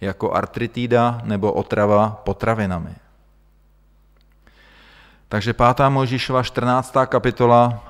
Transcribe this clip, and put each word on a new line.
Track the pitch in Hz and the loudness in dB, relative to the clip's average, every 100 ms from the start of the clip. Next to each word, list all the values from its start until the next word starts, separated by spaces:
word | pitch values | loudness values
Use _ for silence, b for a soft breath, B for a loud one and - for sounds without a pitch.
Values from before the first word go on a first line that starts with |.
jako | 98 92 107 | -8 -4 -2
artritída | 185 196 107 117 120 120 120 120 117 | -2 -4 -6 -8 -6 0 2 2 -2
nebo | 117 101 104 | -4 -2 0
otrava | - - 104 104 104 107 107 | -2 -2 0 2 4 2 -2
potravinami. | - 98 110 113 98 87 80 - _ _ _ _ _ _ _ _ _ _ _ _ _ _ b b b b b b b b - | -6 -4 -2 -2 -2 -4 -8 -14 _ _ _ _ _ _ _ _ _ _ _ _ _ _ b b b b b b b b -8
Takže | 107 107 | -6 -4
pátá | - 123 127 139 | 2 2 4 2
Mojžíšova | 135 131 127 - 127 | 2 -2 -4 -2 -2
čtrnáctá | 117 - 123 127 120 131 131 | -2 -2 0 0 0 0 0
kapitola | 127 123 - 120 120 120 113 | 0 0 2 4 6 4 0